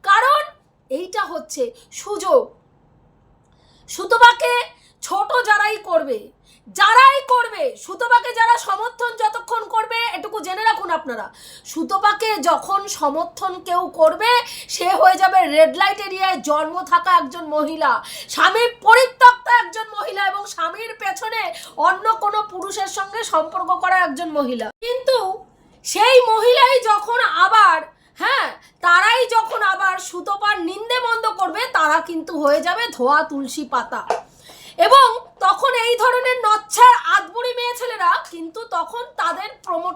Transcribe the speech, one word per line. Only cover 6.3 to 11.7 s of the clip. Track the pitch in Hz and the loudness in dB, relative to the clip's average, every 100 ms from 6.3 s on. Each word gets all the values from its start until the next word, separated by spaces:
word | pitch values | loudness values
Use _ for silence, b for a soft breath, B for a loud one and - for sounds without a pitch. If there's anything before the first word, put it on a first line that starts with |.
| _ b b - 196 | _ b b -18 0
যারাই | 415 466 554 554 554 | 4 8 6 4 0
করবে, | 494 466 427 269 - | 0 0 -4 -6 -8
সুতপাকে | - - 480 480 480 466 | -16 -8 0 2 0 0
যারা | 466 480 427 | 2 2 0
সমর্থন | 392 466 - 480 466 | -4 -6 -6 -8 -2
যতক্ষণ | 427 440 - 466 440 | -4 -4 -6 -8 -4
করবে, | 440 453 466 466 392 | -4 -4 -4 -4 -6
এটুকু | 427 427 320 | -10 -10 -10
জেনে | 370 453 | -2 -2
রাখুন | - 330 320 | -2 -4 -6
আপনারা, | 302 226 190 B B B - | -6 -10 -12 B B B -14